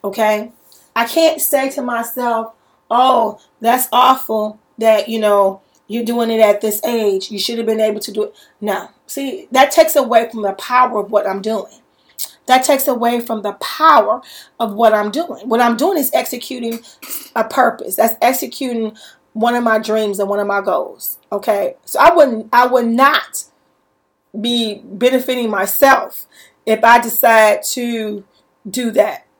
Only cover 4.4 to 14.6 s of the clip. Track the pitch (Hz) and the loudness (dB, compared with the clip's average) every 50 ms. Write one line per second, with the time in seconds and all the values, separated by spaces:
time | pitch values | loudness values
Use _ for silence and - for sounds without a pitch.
4.4 | 214 214 214 _ _ _ _ - 220 220 220 208 196 226 226 220 214 208 202 202 | -4 -4 -8 _ _ _ _ 0 4 4 4 4 2 -2 -4 0 2 2 4 4
5.4 | 196 190 190 - _ _ _ _ _ _ 208 240 233 214 240 233 233 226 226 220 | 4 2 0 -4 _ _ _ _ _ _ -6 -6 -4 -2 -2 -2 0 0 4 4
6.4 | 220 208 208 208 - 220 208 - - 240 240 226 214 202 196 190 - - 220 196 | 4 4 4 0 0 -4 -4 -4 -4 -4 -2 0 0 0 0 -2 -4 -8 -8 -6
7.4 | - - 233 226 226 214 220 214 220 220 214 208 - - 202 214 208 - _ _ | -6 -6 -4 -4 -2 -2 0 0 0 0 -2 -4 -8 -8 -6 -6 -6 -6 _ _
8.4 | _ _ _ _ 208 208 196 - - - _ _ _ - - 277 277 269 214 - | _ _ _ _ -6 -6 -6 -6 -8 -12 _ _ _ -12 -10 -8 -8 -8 -8 -10
9.4 | - _ 226 262 277 277 - 339 320 311 - 294 254 233 247 226 226 233 240 226 | -12 _ -2 -2 -2 2 2 2 2 4 4 0 0 4 2 2 2 0 -8 -6
10.4 | 208 196 196 - - - 247 247 254 240 233 214 196 202 220 208 208 196 190 196 | -6 -6 -6 -6 -8 -2 2 2 2 2 0 -6 -6 0 -2 0 0 0 -6 -6
11.4 | 196 220 220 202 - - _ _ _ _ _ _ _ _ _ - - - - _ | -6 -6 -6 -6 -8 -10 _ _ _ _ _ _ _ _ _ -14 -14 -14 -14 _
12.4 | _ - 254 254 254 - 285 269 269 294 262 233 233 233 240 240 233 - 233 214 | _ 2 2 4 4 2 0 2 2 -2 -2 0 0 -2 -2 -2 -4 -6 -8 -6
13.4 | 196 208 202 _ - - - - 311 320 302 240 208 202 220 254 - - - - | -6 -8 -8 _ -10 -10 -4 2 4 6 6 6 4 2 -2 -4 -6 -18 -20 -20
14.4 | - _ _ _ | -20 _ _ _